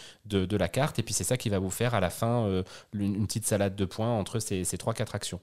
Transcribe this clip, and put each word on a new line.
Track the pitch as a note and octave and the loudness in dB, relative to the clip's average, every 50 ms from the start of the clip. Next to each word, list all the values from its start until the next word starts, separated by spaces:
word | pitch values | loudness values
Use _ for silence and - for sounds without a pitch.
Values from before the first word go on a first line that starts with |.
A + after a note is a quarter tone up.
| - - - - - | -14 -20 -20 -20 -6
de, | G#2 G#2 G2 F#2 | 0 0 2 2
de | F2+ G#2 G2+ | 2 2 2
la | F#2 E2+ | 2 2
carte | - C3 C#3 D3+ - - | 2 2 0 0 0 -2
et | - | -2
puis | - G#2+ | -2 -2
c'est | - F#2+ | -2 0
ça | - B2+ B2 | 0 0 0
qui | - A2+ | 0 0
va | G2+ F#2+ | 0 2
vous | F#2+ F#2 | 0 0
faire | E2+ - A2+ B2 A#2+ | 0 0 0 2 2
à | G#2 | 4
la | F#2 E2+ | 2 2
fin, | - - A2+ A#2 A#2+ A#2+ A2+ | 2 0 0 2 2 2 2
euh, | G2+ F#2+ F#2 F#2 - - - - _ - | 2 2 0 0 -2 -6 -18 -12 _ -4
une, | G2+ G2+ G2+ G2+ | -2 0 0 2
une | G2 G#2+ | 2 0
petite | F#2 - A2+ G#2+ - | 0 -2 -2 0 0
salade | A2+ G2 G2+ G2 F#2 G2+ | 2 2 2 2 2 0
de | G2 | -2
points | F2+ - - A2 A#2 | -2 0 0 0 0
entre | A#2+ G#2+ F#2 - - A2+ | 2 0 0 -2 -2 -4
ces, | - - G#2 F#2 F#2 | -2 -2 -2 -2 -2
ces | - - - | -2 -4 -2
trois, | - A2+ A2+ | -2 -2 -2
quatre | - A#2 - - | 0 -2 -4 -4
actions. | G2+ - - - F2 | -6 -6 -6 -8 -8